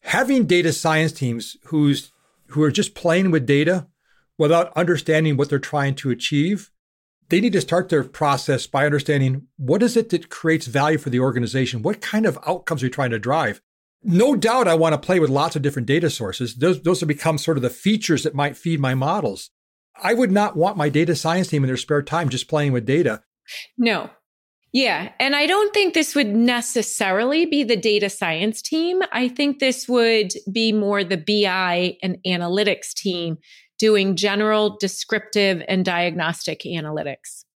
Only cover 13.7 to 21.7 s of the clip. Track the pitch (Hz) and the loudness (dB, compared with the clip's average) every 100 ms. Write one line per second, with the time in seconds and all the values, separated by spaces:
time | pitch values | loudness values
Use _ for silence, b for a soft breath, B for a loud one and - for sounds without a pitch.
13.7 | _ _ _ 226 175 247 254 220 247 220 | _ _ _ 0 4 4 4 2 2 4
14.7 | 165 165 147 - 180 151 135 156 156 143 | 4 4 2 0 2 4 2 0 0 -2
15.7 | 139 117 147 160 - 104 - 120 113 156 | -2 0 2 0 -2 -8 -6 -8 0 0
16.7 | 170 165 180 156 139 160 156 - 147 123 | 0 0 -2 -2 -2 -2 -2 -2 -2 -2
17.7 | - - 214 - 151 - 139 147 127 170 | -2 0 0 0 0 0 -2 -4 -4 -4
18.7 | 165 139 131 139 196 143 95 - _ _ | -2 0 0 0 -2 -4 -6 -14 _ _
19.7 | _ _ - 180 233 247 190 208 160 175 | _ _ -6 0 2 4 4 2 2 0
20.7 | 208 151 143 160 156 160 175 185 151 135 | 2 0 2 2 0 0 0 0 0 0